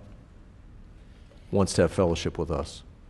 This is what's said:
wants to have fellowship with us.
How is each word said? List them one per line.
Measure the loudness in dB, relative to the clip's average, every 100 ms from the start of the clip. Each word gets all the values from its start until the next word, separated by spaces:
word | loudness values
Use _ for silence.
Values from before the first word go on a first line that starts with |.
| -18 -20 -20 -20 -20 -20 -20 -20 -20 -20 -20 -20 -20 -20 -2
wants | 2 2
to | 4
have | 2
fellowship | 4 2 2 -2 -4
with | -4
us. | -4 -6 -10 -20 -20